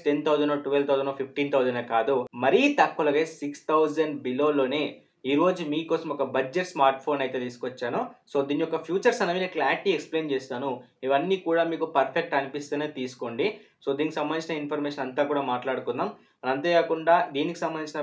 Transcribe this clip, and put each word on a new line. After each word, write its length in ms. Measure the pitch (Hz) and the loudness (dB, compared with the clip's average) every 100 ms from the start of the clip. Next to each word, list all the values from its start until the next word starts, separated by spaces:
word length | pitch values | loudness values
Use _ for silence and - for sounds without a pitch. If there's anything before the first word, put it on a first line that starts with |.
| 151 | 0
టెన్ 160 | 147 156 | 2 4
థౌజండ్, 360 | 147 147 147 143 | 2 2 0 2
ట్వెల్వ్ 240 | 143 143 | 2 4
థౌజండ్, 280 | 135 139 139 | 2 2 -4
ఫిఫ్టీన్ 320 | 131 - 143 139 | -4 -2 0 2
థౌజండ్ 280 | 127 123 120 | 2 0 0
కాదు, 240 | 113 113 135 123 123 127 | 0 2 2 0 -2 4
మరీ 180 | 190 285 285 | 6 4 4
తక్కువలో 340 | 165 - 151 143 | 2 2 2 2
గైస్ 180 | 160 - | 0 -4
సిక్స్ 240 | 143 143 - | -8 -8 0
థౌజండ్ 440 | 156 156 147 151 - 127 | 2 4 2 -2 -2 -4
బిలోలోనే 560 | 127 147 143 131 147 139 - _ _ 127 | 0 2 2 2 0 -4 -6 _ _ 0
ఈ 40 | 143 | 2
రోజు 220 | 175 180 156 147 | 2 2 -2 -4
మీకోసం 340 | 160 160 165 143 | -2 -2 -2 -4
ఒక 100 | 131 131 | -2 -2
బడ్జెట్ 360 | 131 175 180 | -2 -2 -4
స్మార్ట్ 300 | 156 135 - - | 2 2 2 -2
ఫోన్ 160 | 143 131 | -2 -2
అయితే 140 | 127 123 | -4 -6
తీసుకొచ్చాను. 560 | - 127 123 120 160 247 - _ | -8 -10 -6 -4 -4 -6 -10 _
So, 60 | 143 139 | -2 0
దీని 140 | 147 160 | 0 -2
యొక్క 160 | 160 151 | -4 -2
ఫీచర్స్ 360 | 185 240 220 190 | 0 2 2 0
అనేవి 160 | 175 185 | 0 -2
నేను 100 | 160 | -2
క్లారిటీ 340 | 139 165 202 156 | 0 0 0 -2
ఎక్స్‌ప్లెయిన్ 360 | - 160 156 131 | 0 -4 -2 -2
చేస్తాను. 360 | - 123 139 123 - _ 131 | -4 -6 -4 -6 -10 _ 0
ఇవన్నీ 320 | 139 170 185 170 | 2 2 -2 2
కూడా 160 | 165 165 160 | 2 2 0
మీకు 120 | 160 139 | -2 2
పర్ఫెక్ట్ 380 | 131 170 170 143 | 2 0 -2 -2
అనిపిస్తేనే 480 | - 147 147 147 147 147 | -2 -6 -6 -4 -4 -6
తీసుకోండి. 480 | 127 - 123 117 190 214 - _ - | -8 -6 -8 -2 -2 -4 -14 _ -4
So, 60 | 139 | -2
దీనికి 200 | 151 156 | -2 -2
సంబంధించిన 340 | 147 160 160 156 | -4 -4 -4 -6
ఇన్ఫర్మేషన్ 440 | 147 151 147 143 131 | -4 -4 -4 -4 -4
అంతా 160 | 127 143 | 0 0
కూడా 140 | 143 127 | 0 0
మాట్లాడుకుందాం. 580 | 123 131 123 117 123 190 - _ _ 131 139 | -2 -2 -4 -2 -2 -4 -6 _ _ -4 -2
అంతేకాకుండా 600 | 170 170 160 160 160 170 170 135 | 2 4 4 2 4 4 4 -2
దీనికి 240 | 160 170 | -2 -2
సంబంధించిన 380 | 170 160 151 156 | -4 -4 -6 -4